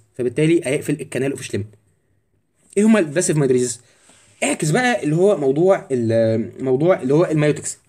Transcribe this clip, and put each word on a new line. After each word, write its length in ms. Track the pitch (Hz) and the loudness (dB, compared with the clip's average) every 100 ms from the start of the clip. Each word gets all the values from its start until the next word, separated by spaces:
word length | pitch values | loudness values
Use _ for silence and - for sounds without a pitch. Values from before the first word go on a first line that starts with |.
| _ - | _ -6
فبالتالي 440 | 123 117 156 170 | -4 0 2 2
هيقفل 300 | 127 - - | 0 -4 -4
الكانال 380 | 151 - 123 135 | -6 -6 -4 -4
اوف 100 | 135 | -6
شليم. 240 | - 104 104 - _ _ _ _ _ _ _ _ _ - | -6 -6 -8 -14 _ _ _ _ _ _ _ _ _ 2
ايه 80 | 220 | 4
هما 140 | 214 | 4
الباسيف 380 | 160 143 180 156 | 2 -2 0 0
مايدريزز؟ 440 | 135 127 123 - _ _ _ _ _ _ | 2 2 0 -6 _ _ _ _ _ _
اعكس 260 | 269 285 156 | -4 -2 0
بقى 340 | 196 247 220 | 0 0 0
اللي 120 | 147 156 | -2 2
هو 220 | 196 180 | 2 2
موضوع 500 | 135 143 180 180 - | 0 2 2 2 0
ال-، 720 | 127 113 113 113 110 104 - | -2 0 2 2 0 -4 -6
موضوع 380 | 131 131 170 185 | -2 2 2 0
اللي 120 | 127 | 0
هو 120 | 147 175 | 0 2
المايوتكس، 520 | 156 151 147 - - | 0 0 -2 -8 -14